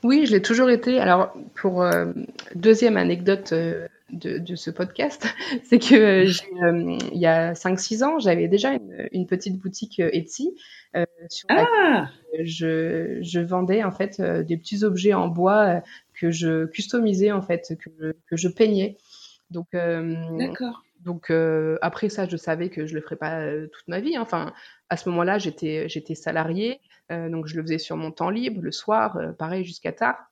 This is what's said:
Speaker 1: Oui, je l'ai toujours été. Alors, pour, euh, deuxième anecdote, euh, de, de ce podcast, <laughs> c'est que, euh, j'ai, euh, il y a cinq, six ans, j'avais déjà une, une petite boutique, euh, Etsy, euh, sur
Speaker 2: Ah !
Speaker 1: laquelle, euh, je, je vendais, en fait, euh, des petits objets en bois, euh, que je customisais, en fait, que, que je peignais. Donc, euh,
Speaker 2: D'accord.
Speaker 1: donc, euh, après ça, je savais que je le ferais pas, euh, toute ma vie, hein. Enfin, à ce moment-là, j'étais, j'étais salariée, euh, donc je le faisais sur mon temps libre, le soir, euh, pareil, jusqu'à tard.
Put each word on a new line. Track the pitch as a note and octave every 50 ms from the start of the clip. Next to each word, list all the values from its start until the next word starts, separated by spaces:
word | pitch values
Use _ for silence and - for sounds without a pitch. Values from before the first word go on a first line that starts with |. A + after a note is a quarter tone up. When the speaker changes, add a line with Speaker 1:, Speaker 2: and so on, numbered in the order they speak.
| -
Speaker 1:
Oui, | A#3 C4 D4 D#4
je | A#3+ G#3+
l'ai | G3 G3
toujours | - A#3 A#3 B3+ B3+
été. | B3 A#3 A#3+ B3 B3+ B3+
Alors, | - F#3 F3+ F3+ G3 - - - - - _
pour, | - - G3 F#3 F3+ F3+
euh, | F3 E3+ E3+ - F3 F3 - - - - - - - -
deuxième | F3 E3+ A3 A3 G#3+ A#3+ A#3 A3
anecdote, | F#3+ F3+ F3 F3 F3 F3 F#3 G3 G3 G3 - E3
euh, | E3 E3 E3 E3+ E3 E3 E3+ _ _ _ _
de, | - E3+ - - - -
de | E3+ F3 F3+
ce | E3 - -
podcast, | - - F#3 F#3+ - - - C#4+ C#4+ - - A3 - - - -
<laughs> | C#4 A#3+ -
c'est | - A#3 A#3
que, | - - C4+
euh, | A3+ A3 G#3 F#3+ F#3+ F#3
j'ai, | F#3+ F3+ E3+ - G3 F#3 F3+ F3+
euh, | E3+ E3+ E3+ E3+ F3 F3 F3+ - - -
il | F3
y | F3
a | E3 D#3+ E3 E3 E3 E3+
cinq, | D#3+ - F#3 F#3 F#3
six | - - A3+ A3 B3+
ans, | C#4+ D#4+ D#4
j'avais | A#3 G3 E3+ F3 E3+ E3+
déjà | F#3 G#3 A3 C4 C#4
une, | B3 G#3+ F#3+ F3+ - - - -
une | F#3 F3+
petite | F3+ F#3+ F#3 - G3+ F#3 F#3
boutique, | F#3 F#3+ F#3+ - - G#3+ - -
euh, | F3 E3 -
Etsy, | E3+ E3 - - - C4 F4+ F#4 - - - - - - _ _
euh, | F3 E3+ - _ E3+ E3+ E3+
sur | - - - -
Speaker 2:
Ah ! | -
Speaker 1:
laquelle, | - A#4+ A#4+ A#4 G#4+ F#4+ E4 C4+ G3+ D3+ C3+ - _ _ - - D#3+
euh, | E3
je, | E3 E3 E3 E3 D#3+ D#3+ D#3+ D#3+ E3 E3+ E3 E3 - B2 -
je | F3 E3+ E3+ F3
vendais, | E3+ E3+ F#3 F3+ F#3 F3 F#3+ A3 A3
en | F#3+ F3+
fait, | - F#3+ G3+ - -
euh, | F#3 - E3+ E3 D#3+
des | D#3+ E3+
petits | E3 - - G#3 G3+ G#3
objets | G#3+ F#3+ F3+ F3+ G#3 G3+
en | F#3 F3+ F3
bois, | E3 E3+ F3 F#3 G3+ G#3+ G#3
euh, | G3 F3 E3+ - - - - _ _ _ -
que | - E3+
je | E3+ E3 E3 D#3+ D#3+ D#3+ D#3+
customisais, | D#3+ - - G3+ - - B3 A3+ G#3+ G3 F#3 G3 G#3 G#3
en | G3 F#3+
fait, | - E3+ E3+ - - E3+ E3
que, | - E3+ D#3+ D#3+ D#3 D#3 D#3+ _ _
que | _ E3+ E3
je | F3 F3+
peignais. | F3 - A3+ A3 G#3 G3 F#3+ G3+ G3+ _ _ _ - - - - _ _ _ _
Donc, | E3+ F3 E3+ _ -
euh, | F3 E3+ E3+ E3+ E3 E3 E3 E3 E3 E3 E3 E3 D#3+
Speaker 2:
D'accord. | B3 C4+ - - B3+ A#3+ A#3+ - _ _ _ _ F3
Speaker 1:
donc, | F3 F3 E3 _ -
euh, | E3 D#3+ E3 D#3+ D#3+ D#3 D#3 D#3+ D#3+ D#3+ -
après | F3 E3 - - G#3
ça, | G#3 G#3+ G3
je | E3+ F3 D#3+
savais | - - D#3+ D#3+ E3+ F3+
que | F3+ F3 D#3
je | D#3 D#3+
le | D3+ D#3
ferais | - E3
pas, | D#3+ D#3 D3+ D#3+ D#3+ D#3
euh, | D3+ D3 D3+ D#3
toute | D#3 - - _ -
ma | E3+ F#3
vie, | G#3+ D4+ E4+
hein. | C4 A3+
Enfin, | A3+ - E3+ D#3 D#3 - - - - - _ _ _
à | -
ce | E3+ - F#3+
moment-là, | F3 E3+ F3 F3+ G3
j'étais, | G#3 F#3 F3 D3 - - D#3 D#3 D#3 D#3 D#3+
j'étais | - D#3 - - E3
salariée, | - - E3 D#3 D#3+ D#3+ D#3+ E3 F#3 G#3+ A#3 C4 C#4 _ _ _ _ _ _ F3
euh, | E3+ E3 E3
donc | E3 E3 D#3
je | D#3 D#3+
le | E3 D#3+
faisais | D#3+ E3 D#3+
sur | D#3+ - E3 D#3+
mon | D#3+ D#3+
temps | D#3+ - E3+ F3
libre, | G3+ A3+ B3 C4 A3 G3 D#3+
le | C#3 C3
soir, | - - - G#3+ A3 A3 G#3+ - F3+
euh, | E3 D#3+ E3
pareil, | _ D#3+ D#3+ F3+ F#3+ F#3
jusqu'à | E3+ E3+ - _ E3+ E3+
tard. | - A3+ A#3+ - - - _